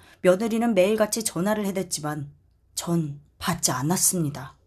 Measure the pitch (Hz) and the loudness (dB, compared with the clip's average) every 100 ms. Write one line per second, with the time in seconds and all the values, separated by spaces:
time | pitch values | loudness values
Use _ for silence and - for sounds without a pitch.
0 | - - 180 185 226 220 240 190 190 214 | -18 0 4 4 2 0 2 4 4 4
1 | 214 226 214 160 196 214 196 190 180 - | 2 0 -4 -2 -2 0 -2 -4 -4 -6
2 | 151 151 143 - _ _ _ - - 170 | -6 -6 -8 -14 _ _ _ -8 -2 0
3 | 151 143 - - - 170 - 127 147 190 | 0 -6 -16 -10 -6 -2 -2 -2 0 0
4 | - 185 156 131 135 - | 0 0 -2 -4 -12 -18